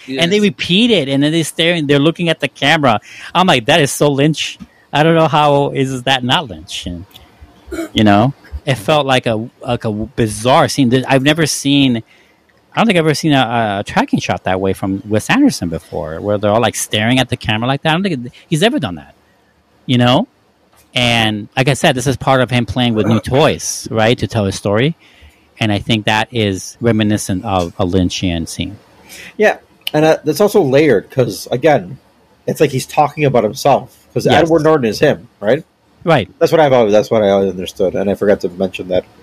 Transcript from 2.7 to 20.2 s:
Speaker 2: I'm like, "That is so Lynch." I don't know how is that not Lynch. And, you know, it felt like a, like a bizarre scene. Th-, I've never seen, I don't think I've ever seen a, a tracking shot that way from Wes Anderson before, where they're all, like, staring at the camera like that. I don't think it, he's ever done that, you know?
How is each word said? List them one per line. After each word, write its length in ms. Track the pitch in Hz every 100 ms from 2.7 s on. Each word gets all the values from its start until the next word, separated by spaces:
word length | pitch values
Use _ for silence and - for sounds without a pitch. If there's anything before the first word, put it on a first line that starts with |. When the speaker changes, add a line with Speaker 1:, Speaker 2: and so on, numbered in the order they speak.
| 135 135 104 - - - 170
Speaker 2:
I'm 120 | 185
like, 180 | 131 110
"That 160 | 165
is 100 | 139
so 180 | - 147
Lynch." 480 | 135 151 147 - - - _ -
I 100 | 143
don't 120 | 160 165
know 120 | 156
how 440 | 151 147 143 139
is 320 | 139 135 131
that 200 | 127 135
not 240 | 123 165 131
Lynch. 380 | 80 90 - 90
And, 200 | 85 - - - - - _ - - 320
you 120 | -
know, 300 | 107 101 127 - - - 143
it 80 | 127
felt 320 | - 151 135
like 180 | 127 123
a, 240 | 110 120 -
like 220 | 123 123
a 80 | 113
bizarre 760 | 104 110 - 110 104 120 156 123
scene. 240 | - 120
Th-, 120 | 131 123
I've 160 | 135
never 240 | 139 160 147
seen, 500 | - 139 143 135 113
I 800 | - _ _ _ _ _ _ 151
don't 100 | 220
think 140 | 175
I've 60 | 156
ever 100 | 139
seen 180 | 160
a, 440 | 135 117 120 110 98
a 40 |
tracking 360 | - 185 269 185
shot 240 | - 90
that 180 | 92 92
way 120 | 95
from 280 | 92 98 98 104
Wes 180 | 104 -
Anderson 380 | 220 285 - 85
before, 520 | 82 - 85 78 82
where 160 | 101 104
they're 140 | 104
all, 100 | 110
like, 140 | 110 -
staring 420 | - 107 113 131
at 120 | 123
the 60 | 123
camera 300 | - 110 123
like 140 | 139
that. 80 | 160
I 40 |
don't 100 | 165
think 240 | 196 135 120
it, 60 | - -
he's 140 | 156
ever 160 | 220 302
done 180 | 107 80
that, 200 | 69 _ _ _ _ _ _ _ -
you 100 | 123
know? 300 | 123 143